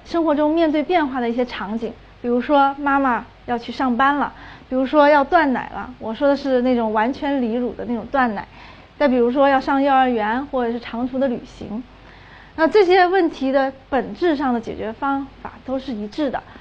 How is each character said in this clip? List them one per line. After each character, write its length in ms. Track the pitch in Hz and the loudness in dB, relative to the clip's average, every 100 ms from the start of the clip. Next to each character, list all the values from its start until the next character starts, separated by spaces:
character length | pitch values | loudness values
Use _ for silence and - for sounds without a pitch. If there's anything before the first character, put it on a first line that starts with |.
生 200 | - 339 | -6 -2
活 100 | 320 | 0
中 180 | 294 302 | 2 2
面 200 | 320 320 | 2 2
对 100 | 302 | 0
变 240 | 302 359 285 | 0 0 0
化 140 | 262 | -2
的 80 | 233 | -4
一 60 | |
些 100 | 233 | -2
场 340 | 247 - 196 220 | -4 -6 -8 -6
景， 140 | 220 - - - | -8 -10 -20 -10
比 60 | 240 | -2
如 140 | 240 | -2
说 340 | 240 294 277 277 | 2 4 2 0
妈 200 | 285 277 | -2 0
妈 260 | 269 226 - - | 0 -2 -6 -14
要 120 | - 240 | -6 -6
去 140 | 233 | -6
上 260 | 233 262 233 | -4 -2 2
班 200 | 269 285 | 2 2
了， 160 | 247 - - - - | -2 -8 -20 -20 -6
比 60 | |
如 100 | 262 | -2
说 240 | 262 302 285 | 0 4 6
要 140 | 294 | 6
断 300 | 277 359 294 | 4 2 2
奶 180 | 233 - | 0 -4
了， 160 | - 202 247 | -10 -12 -12
我 120 | 220 | -10
说 140 | 220 285 | -2 0
的 100 | 277 | 0
是 260 | 285 254 | 0 0
那 120 | 247 | 2
种 180 | 247 220 | 0 0
完 200 | 214 226 | 0 0
全 280 | 277 277 277 | -2 -2 -2
离 140 | 240 | 0
乳 180 | 233 247 | -2 -4
的 100 | - | -6
那 100 | 190 | -6
种 100 | 240 226 | -6 -4
断 240 | 269 247 | 0 0
奶， 140 | 196 - - - - - - | -2 -10 -16 -20 -20 -14 -2
再 80 | 294 | 2
比 80 | |
如 160 | 254 240 | 4 2
说 180 | 262 277 | 4 4
要 120 | 269 | 4
上 200 | 269 277 | 2 0
幼 140 | 277 | 4
儿 140 | 269 254 | 4 4
园 360 | 240 208 240 285 | 0 -2 -2 -4
或 200 | 254 233 | -4 -2
者 60 | |
是 80 | 240 | -4
长 260 | - 226 254 | -8 -6 -6
途 100 | 254 | -2
的 120 | 269 | -2
旅 120 | 233 | -4
行。 360 | - - - 214 - - - - - - - - | -10 -16 -12 -12 -14 -20 -20 -20 -20 -20 -12 -2
那 80 | 320 | 2
这 160 | 427 359 | 4 6
些 200 | 370 359 | 6 4
问 220 | 381 330 | 4 2
题 240 | - 269 | 0 0
的 180 | 277 269 262 - | 0 0 -4 -4
本 240 | 262 214 | -4 -2
质 200 | 202 349 | -2 0
上 180 | 285 269 | 0 0
的 40 | 240 | -2
解 160 | 226 | -4
决 160 | 156 202 | -8 -10
方 360 | 233 277 277 269 - | -6 -4 -4 -6 -14
法 100 | - - - | -18 -16 -8
都 120 | 262 | -8
是 140 | 262 | -6
一 160 | 214 208 | -8 -8
致 220 | 254 285 | -4 -4
的， 120 | - - - | -4 -10 -20